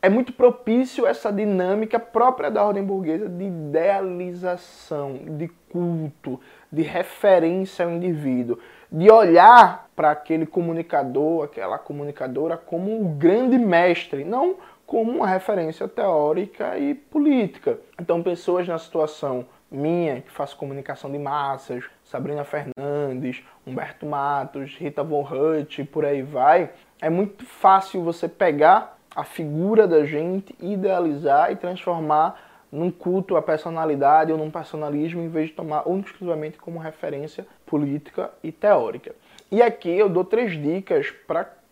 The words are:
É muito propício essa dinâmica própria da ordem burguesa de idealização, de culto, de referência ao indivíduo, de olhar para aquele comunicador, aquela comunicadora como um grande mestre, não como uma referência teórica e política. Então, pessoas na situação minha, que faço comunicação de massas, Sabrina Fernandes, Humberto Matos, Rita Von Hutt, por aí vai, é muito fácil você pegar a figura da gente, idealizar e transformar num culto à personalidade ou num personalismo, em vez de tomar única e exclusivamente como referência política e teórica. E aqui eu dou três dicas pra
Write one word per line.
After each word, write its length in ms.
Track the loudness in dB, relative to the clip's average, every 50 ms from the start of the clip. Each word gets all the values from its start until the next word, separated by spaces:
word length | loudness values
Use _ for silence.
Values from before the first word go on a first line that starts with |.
É 80 | 4 4
muito 240 | 4 4 0 -2 -2
propício 720 | _ 4 4 4 4 -2 0 2 2 0 0 -2 0 0 0
essa 240 | 0 0 -2 -4
dinâmica 680 | -2 -2 -2 0 0 0 0 0 0 -2 -2 -2 -2 -4
própria 540 | -4 -2 0 2 2 2 2 2 -4 -2
da 140 | 0 2 2
ordem 180 | 2 0 -2 -2
burguesa 460 | -4 -4 -4 -2 -4 -4 -4 -4 -6
de 160 | -8 -8 -8
idealização, 1700 | -8 -8 -8 -8 -2 -2 0 2 2 0 0 -2 -4 -6 -6 -8 -10 -10 -8 -6 -6 -6 -6 -10 -20 -20 -20 -12 -10 -8 -8 -6 -8 -10 -12 -12 -12 -10 -8
de 100 | -8 -10 -10 _ _ _
culto, 640 | -6 -4 -2 -2 -2 -4 -6 -8 -10 _ _ -10 -10 -10 _ -20 -20 -20 _ _
de 120 | -4 -4
referência 1040 | -4 -2 -2 -6 -6 -6 -8 0 4 6 6 6 6 2 0 -2 -4 -6 -4 -4 -4
ao 60 | -4
indivíduo, 680 | -2 -4 -2 -2 -4 -2 -2 -2 -2 -2 -2 -2 -4 -6 -6 -20 -20 -20 -20 _
de 200 | -4 2 6 8
olhar 760 | 8 8 8 6 6 8 10 12 12 12 10 8 6 -4 -16 _ _
para 160 | 0 0 0
aquele 340 | 0 0 -2 -4 -2 -2 -2
comunicador, 1000 | -2 -2 -4 -2 -2 -4 -6 -6 -2 -2 -2 -2 0 -2 -2 0 0 0 -2 -4
aquela 340 | -6 -8 -8 -6 -6 -6 -6
comunicadora 760 | -8 -10 -12 -10 -10 -10 -10 -10 -10 -8 -4 -4 -4 -4 -4
como 400 | -6 -8 -8 -8 -6 -4 -4 -4
um 220 | -2 -4 -4 -4 4
grande 400 | 4 6 6 6 4 4 4 4
mestre, 680 | 4 4 4 6 6 4 4 2 -2 -8 -8 -8 -6
não 320 | -4 -2 0 0 0 -2 -4 -10 -20 -20 _ _
como 260 | -4 -2 0 0 0
uma 160 | 0 0 0 0
referência 600 | 0 -2 0 -2 -2 -2 -2 -4 -4 -6 -8 -8
teórica 920 | -4 -2 0 2 2 2 2 2 0 0 -2 -6 -6 -8 -6 -6 -4 -4
e 160 | -2 -2 -4
política. 840 | -6 _ _ -2 2 2 4 4 4 2 -2 -4 -6 -4 -4 -4 -4 -6 _ _ -14
Então, 220 | -2 -2 -2 0
pessoas 460 | 0 -2 -4 -4 -2 0 0 0 0 -2
na 100 | -4 -8
situação 680 | -8 -6 -2 -2 -2 -2 -2 -6 -6 -4 -4 -6 -8 -10 _ _ _ _
minha, 500 | -8 -4 -2 -2 0 0 -2 -2 -4 -6
que 100 | -10 -14
faço 240 | -10 -10 -10 -10 -8
comunicação 560 | _ -12 -10 -10 -12 -10 -12 -12 -12 -10 -10
de 60 | -10 -8
massas, 680 | -6 -6 -6 -4 -4 -4 -6 -8 -8 -10 -10 -10 -10 -14 _ _ _
Sabrina 400 | _ -10 -8 -8 -6 -6 -8 -8
Fernandes, 1000 | -8 -8 -8 -8 -8 -12 -10 -8 -6 -4 -4 -4 -4 -6 -6 -6 -8 -8 -10 -14 -20 _ _ _
Humberto 400 | -12 -10 -10 -10 -12 -14 _ -10
Matos, 680 | -8 -6 -4 -4 -2 -4 -4 -6 -6 -10 -12 -12 -12 -12 -10
Rita 260 | -10 -10 -6 -6 -6
Von 200 | -4 -2 -4 -4
Hutt, 600 | -4 -2 0 0 0 0 0 -4 -6 -8 -10 -10
por 200 | -8 -4 -2 -2
aí 160 | -2 -2 -2
vai, 480 | -4 -6 -4 2 4 6 6 4 4 -2 -8 -18 _ _ _ _
é 80 | -4 -2
muito 360 | 0 0 -2 -2 -4 -14 -20
fácil 580 | -20 -20 2 6 6 6 6 4 0 -8 -6 -4
você 240 | -4 -4 -4 -6 -8
pegar 720 | -4 _ 0 0 2 4 6 6 6 6 4 -2 -18 _ _ _ -12
a 80 | -12 -12
figura 640 | -10 -10 -10 -8 -6 -4 -2 -2 2 4 4 4 6
da 180 | 6 4 2
gente, 500 | 2 -2 -4 -4 -4 -4 -6 -8 -10 -18 _
idealizar 920 | -8 -8 -6 -4 -2 -2 0 0 0 -2 -2 -2 0 2 4 4 4 2
e 40 | 0
transformar 1000 | -4 -6 -8 -8 -6 -6 -4 -4 -4 -2 0 2 2 2 0 -2 -8 -20 -20 -20 _ _ _ -8
num 160 | -4 -4 -4
culto 480 | -4 -4 -6 -2 -2 -2 -2 0 -2 -2
à 40 |
personalidade 920 | 0 0 -4 -4 -4 -8 -6 -6 -4 -2 -2 2 2 4 4 4 4 2
ou 60 | -2 -4
num 120 | -4 -6
personalismo, 720 | -8 -10 -12 -10 -10 -8 -8 -6 -4 -4 -4 -4 -6 -8
em 80 | -8 -6
vez 200 | -4 -4 -4 -4
de 40 | -6
tomar 340 | -12 -8 -6 -4 -4 -2 -2
única 220 | -4 -4 -6 -8
e 20 |
exclusivamente 460 | -14 -12 -8 -6 -6 -6 -6 -10 -12 _
como 220 | -16 -14 -14 -12
referência 680 | -12 -12 -14 -10 -10 -8 -8 -8 -10 -12 -14 -16 -18 -18 _ _ _ -4
política 640 | -2 -2 -2 -2 -4 -6 -10 -10 _ -8 -8 -8 -12 _ -14
e 80 | -14
teórica. 640 | -12 _ 2 4 4 4 2 -2 -6 -10 -14 -16 -20 _ _ _ _ -20 _ _
E 100 | 4 4
aqui 340 | 4 4 4 -2 -6 -4 0
eu 140 | 2 2 2
dou 160 | 2 0 -2
três 340 | 0 0 -2 -2 -2 -4 -4
dicas 520 | -4 -4 -4 -4 -4 -2 -2 -2 -2 -2 -10 -14 _ _
pra 200 | -4 -4 -4 -6 -12 _ _ _